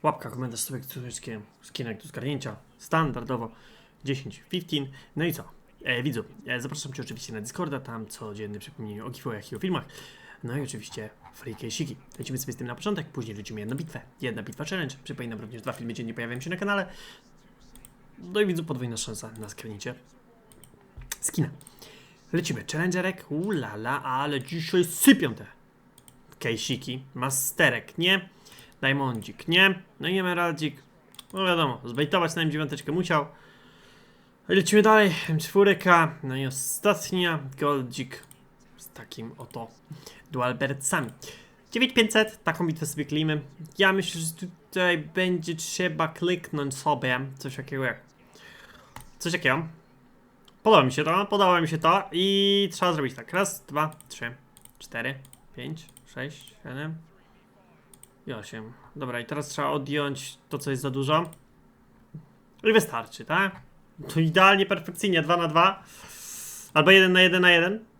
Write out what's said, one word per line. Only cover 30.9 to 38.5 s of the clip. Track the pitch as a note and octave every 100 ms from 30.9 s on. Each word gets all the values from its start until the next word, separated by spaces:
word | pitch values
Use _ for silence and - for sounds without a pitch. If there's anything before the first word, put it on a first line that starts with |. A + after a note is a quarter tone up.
| _ _ - -
No | F#3+ F#3+
wiadomo, | E3+ D3+ A#2 B2+
zbejtować | A#2+ D#3 F#3+ E3+ E3
na |
M | D#3+
dziewiąteczkę | D3+ D3+ D3+ -
musiał. | D#3+ F3+ D#3+ D3 - - - - - - - - - _ _ -
Lecimy | F#3+ - G#3
dalej, | G#3 A3 G3+ D#3 -
M | D#3
czwórka, | - G3 G3+ F#3 F#3 F3 D#3+ -
no | C3+ C3
i | C3+
ostatnia, | C3 - - G#3 G3+ - F#3 F3 D#3+ C3+ -
goldzik | D3 C#3+ B2+ B2 B2+ - - - _